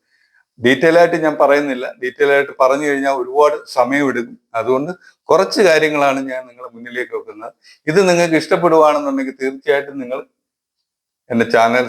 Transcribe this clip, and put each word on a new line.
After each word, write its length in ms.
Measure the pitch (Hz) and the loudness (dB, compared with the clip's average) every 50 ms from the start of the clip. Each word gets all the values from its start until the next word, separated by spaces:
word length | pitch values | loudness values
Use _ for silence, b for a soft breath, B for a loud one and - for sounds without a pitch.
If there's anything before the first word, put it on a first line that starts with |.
| _ _ _ _ _ _ _ _ _ _ _ - | _ _ _ _ _ _ _ _ _ _ _ -2
ഡീറ്റെയിൽ 360 | 113 123 135 135 165 165 165 170 | 0 0 2 4 2 4 6 4
ആയിട്ട് 180 | 175 170 175 160 160 | 4 4 2 -2 -2
ഞാൻ 80 | 156 147 - | -2 0 0
പറയുന്നില്ല, 440 | 147 139 139 147 147 139 131 123 127 - - _ | 2 2 2 2 0 -4 -6 -6 -8 -10 -10 _
ഡീറ്റെയിൽ 280 | 123 127 127 - 147 139 139 | -10 -10 -4 -2 0 2 2
ആയിട്ട് 180 | 139 139 139 - - | 0 0 -2 -2 0
പറഞ്ഞു 240 | 135 131 135 143 151 147 | 0 2 2 0 -2 -2
കഴിഞ്ഞാൽ 260 | 139 139 139 139 139 131 | -2 -2 -2 -2 -2 -2
ഒരുപാട് 360 | 120 123 131 147 147 147 147 156 - - - | -6 -4 2 2 2 2 2 -2 -10 -6 -2
സമയമെടുക്കും. 640 | 131 123 127 139 143 147 135 120 123 120 120 - _ _ _ - 113 | -2 0 0 0 -2 -2 -2 -2 -4 -8 -10 -14 _ _ _ -6 -4
അതുകൊണ്ട് 320 | 110 120 131 131 147 165 185 b b b b b _ - | -2 0 -2 -2 -2 -6 -10 b b b b b _ 2
കുറച്ച് 320 | 147 175 190 190 - - 208 | 2 2 2 0 0 2 2
കാര്യങ്ങളാണ് 520 | 175 160 156 156 156 151 147 143 139 135 135 135 135 | 4 4 2 2 0 0 0 0 0 0 -2 -6 -8
ഞാൻ 120 | 127 127 127 | -10 -10 -12
നിങ്ങളെ 220 | 123 120 123 127 120 117 | -14 -20 -20 -20 -20 -18
മുന്നിലേക്ക് 380 | 117 120 123 120 127 120 117 117 | -18 -18 -12 -8 -8 -8 -8 -10
വെക്കുന്നത്. 360 | 107 - 110 104 107 113 - - b b b b b b | -12 -12 -14 -18 -18 -18 -18 -20 b b b b b b
ഇത് 120 | 156 156 202 196 185 | 0 0 2 2 2
നിങ്ങൾക്ക് 280 | 175 170 175 165 165 151 | 2 2 2 2 0 -2
ഇഷ്ടപ്പെടുവാണെന്നുണ്ടെങ്കിൽ 960 | 151 - 196 170 175 170 160 160 156 151 147 147 147 139 135 135 135 131 131 - | 0 0 -2 0 2 4 4 6 4 4 2 0 -2 -4 -4 -4 -6 -8 -8 -6
തീർച്ചയായിട്ടും 580 | 131 135 135 135 _ 151 143 143 139 143 143 139 127 | -8 -8 -8 -6 _ -2 -2 -2 -2 -6 -12 -12 -10
നിങ്ങൾ 180 | 120 127 143 - _ _ _ _ _ _ _ _ _ _ _ _ _ _ _ _ _ _ _ _ _ | -10 -10 -10 -12 _ _ _ _ _ _ _ _ _ _ _ _ _ _ _ _ _ _ _ _ _
എൻ്റെ 160 | 120 117 113 113 | -2 -2 0 2
ചാനൽ 340 | 117 113 113 117 120 127 127 | 2 2 2 2 2 0 -2